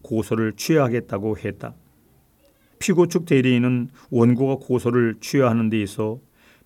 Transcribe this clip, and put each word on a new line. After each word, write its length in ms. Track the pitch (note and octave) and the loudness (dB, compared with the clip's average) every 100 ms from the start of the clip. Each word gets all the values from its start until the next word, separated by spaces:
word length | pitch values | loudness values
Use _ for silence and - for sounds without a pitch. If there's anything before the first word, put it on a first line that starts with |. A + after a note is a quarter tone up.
고소를 520 | - A2 G2+ A2+ A2 - | -6 -4 -2 -2 -4 -4
취하하겠다고 840 | - D#3+ B2+ A#2+ A#2 G#2 A2 G#2+ | 0 2 2 -2 -4 -6 -6 -6
했다. 360 | G#2 - - - _ _ _ _ _ _ _ _ _ - | -8 -10 -14 -16 _ _ _ _ _ _ _ _ _ -8
피고 280 | - E3+ E3+ | -2 2 2
측 200 | F3 E3+ | 0 2
대리인은 640 | C#3 B2+ B2 B2 B2 A#2 - - | 2 4 2 2 0 -4 -12 -4
원고가 540 | B2 A#2 A#2+ C3+ C3+ | 2 4 4 0 -2
고소를 520 | - B2 A#2+ B2 A#2 A2 | -2 -2 0 0 0 -2
취하하는 480 | - C#3+ B2 A2+ A2 | -4 0 2 2 0
데 120 | A2 | 0
있어 380 | G2 - G#2+ B2 _ _ _ _ | -4 -4 -6 -6 _ _ _ _